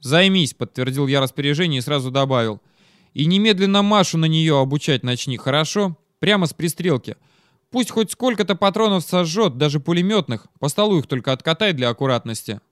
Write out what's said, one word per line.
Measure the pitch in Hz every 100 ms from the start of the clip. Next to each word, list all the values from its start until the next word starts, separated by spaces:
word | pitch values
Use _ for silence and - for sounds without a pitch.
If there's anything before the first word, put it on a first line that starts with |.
«Займись», | 131 165 196 190 139
подтвердил | - 120 127 127 135 135
я | 139
распоряжение | 131 - 143 147 175 131
и |
сразу | 120 143 127
добавил. | 135 135 127 113 101 _ _ _ _ _
«И | 135 156
немедленно | 190 220 185 196 202
Машу | 202 208 170 165
на |
нее | 160 160 156 139
обучать | 135 147 - 131
начни, | 123 123 135 120
хорошо? | 135 147 156 208 190 156 _ -
Прямо | 196 208 165
с |
пристрелки. | - 160 - 175 127 - - _ _ _ _ _
Пусть | 254 220
хоть | 226 208
сколько-то | - 254 214 202
патронов | 185 196 214 220 185
сожжет, | - 180 165 190 190 123
даже | 151 147
пулеметных. | 165 170 185 214 135 113 - -
По | 147
столу | - 214 170
их | -
только | 131 135
откатай | 131 165 160 208
для | 139 120
аккуратности». | 117 135 120 117 110 - 104 _